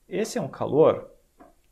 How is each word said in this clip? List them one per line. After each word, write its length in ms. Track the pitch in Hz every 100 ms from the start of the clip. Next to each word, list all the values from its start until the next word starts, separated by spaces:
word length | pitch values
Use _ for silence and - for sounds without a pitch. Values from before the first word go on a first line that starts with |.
| _
esse 320 | 185 220 240
é 40 |
um 40 | 151
calor, 640 | - 110 127 143 - - _ _ _ - _ _